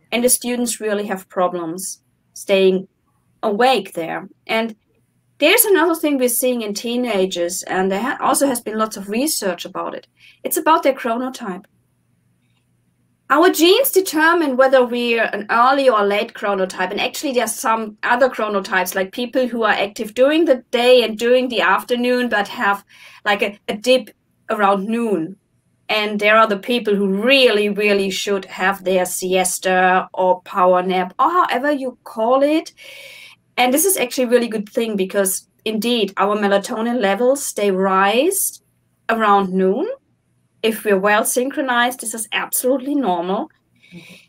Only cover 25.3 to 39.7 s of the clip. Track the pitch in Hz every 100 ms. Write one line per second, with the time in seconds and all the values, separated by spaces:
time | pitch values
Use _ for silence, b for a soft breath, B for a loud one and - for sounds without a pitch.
25.3 | 196 _ _ _ _ - 214 208 202 208
26.3 | 220 220 196 - 240 214 202 196 196 240
27.3 | 277 247 208 208 196 208 202 196 190 208
28.3 | 196 - - 190 190 185 190 180 - 185
29.3 | 185 185 - 185 185 185 185 180 - 185
30.3 | 180 - 196 180 180 185 185 185 - 302
31.3 | 359 - 247 294 285 262 254 - 226 226
32.3 | 269 285 320 339 - B B B B B
33.3 | B _ - 254 285 381 - 247 - 240
34.3 | 240 233 220 208 - 226 196 185 202 190
35.3 | - - _ 214 214 233 240 196 - 202
36.3 | 208 202 196 196 226 233 247 196 196 247
37.3 | 277 - - 202 185 196 190 196 226 330
38.3 | 392 - - _ _ _ _ - 226 214
39.3 | 202 190 185 185